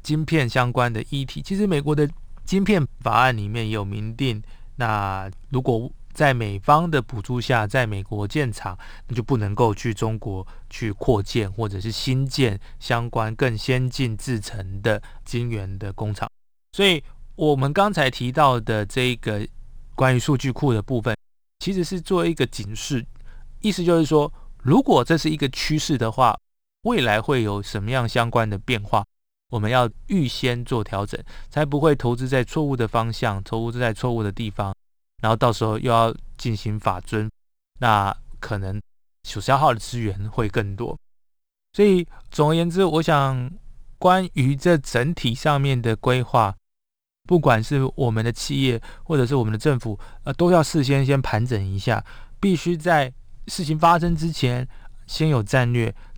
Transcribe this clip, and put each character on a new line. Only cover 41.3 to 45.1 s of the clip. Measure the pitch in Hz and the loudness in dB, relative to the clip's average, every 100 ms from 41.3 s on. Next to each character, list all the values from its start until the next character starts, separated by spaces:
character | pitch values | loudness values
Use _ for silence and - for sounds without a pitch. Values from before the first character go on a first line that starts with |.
| _ _ _ _ | _ _ _ _
所 | - 208 | 4 6
以 | 185 165 - - | 6 2 -10 -8
总 | - 151 | 0 2
而 | |
言 | 165 170 | 2 2
之， | 180 | 2
我 | 185 156 | 2 2
想 | 160 147 139 127 123 - - - - - | 4 4 2 -2 -6 -10 -16 -18 -18 2
关 | 180 185 185 | 4 4 2
于 | - 131 139 | 2 2 4
这 | 175 165 | 4 4
整 | - 117 135 | 2 0 0